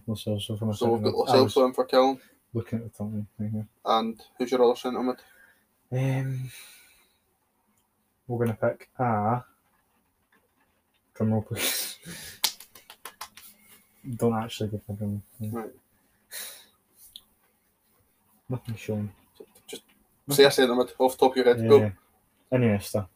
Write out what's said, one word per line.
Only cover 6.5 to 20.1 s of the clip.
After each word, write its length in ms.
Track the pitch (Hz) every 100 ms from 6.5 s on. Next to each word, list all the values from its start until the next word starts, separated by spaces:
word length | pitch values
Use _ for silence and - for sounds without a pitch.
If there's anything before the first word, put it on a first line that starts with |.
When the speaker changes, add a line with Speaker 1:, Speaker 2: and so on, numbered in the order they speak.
| - - - - _ _ _ _ _ _ _ _ _ _ _ _ _ -
Speaker 1:
we're 200 | 120 117
gonna 120 | 107
pick 280 | 117 - - -
a 440 | 123 107 107 123 - _ _ _ _ _ _ _ _ _ _ _ _ _ _ _ _
drum 180 | - 110
roll, 100 | 110
please. 560 | - 104 - - - -
<laughs> 520 | 165 165 - - - - - - - - - - - - - - _ - _ _ 139 113
Don't 180 | 117
actually 340 | 110 113 - 107
give 100 | 104 -
me 60 |
a 40 | 101
drum 240 | 104 101 - -
roll. 100 | 107
Speaker 2:
Right. 200 | 113 110 - _ _ _ _ _ - - - - _ _ _ - - _ _ _ _ _ _ _ _ _ _ _ _ -
Speaker 1:
Nothing 260 | 123 - 110
shown. 360 | - 107 104 - _ - - - -
Speaker 2:
Just 160 | - _ _ _